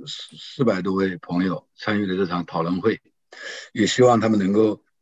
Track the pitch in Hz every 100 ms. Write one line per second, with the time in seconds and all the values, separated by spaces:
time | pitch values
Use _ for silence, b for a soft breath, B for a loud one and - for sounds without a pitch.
0 | - - - - - - 117 95 95 95
1 | 95 87 - 87 92 87 - - - 104
2 | 98 92 90 87 82 85 85 92 107 101
3 | _ _ _ B B B B - 98 -
4 | 123 113 110 107 95 104 110 98 _ _